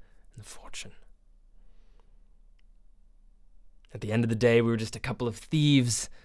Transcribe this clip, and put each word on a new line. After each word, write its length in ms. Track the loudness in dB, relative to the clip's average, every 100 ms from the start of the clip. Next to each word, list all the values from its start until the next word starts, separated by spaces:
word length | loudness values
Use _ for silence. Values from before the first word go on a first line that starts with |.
| -20 -20 -20 -20
and 80 |
the 60 | -16
fortune. 420 | -16 -12 -12 -12 -16 -20 -20 -20 -20 -20 -20 -20 -20 -20 -20 -20 -20 -20 -20 -20 -20 -20 -20 -20 -20 -20 -20 -20 -20 -20 -20 -20 -20 -18
At 80 | -12
the 100 | -2
end 140 | 0 0
of 40 |
the 60 | 4
day, 260 | 6 6
we 80 | 4
were 60 | 0
just 220 | -4 -8
a 20 |
couple 300 | -6 -4 -6
of 80 | -6
thieves, 720 | -2 2 6 6 4 -2 -4 -12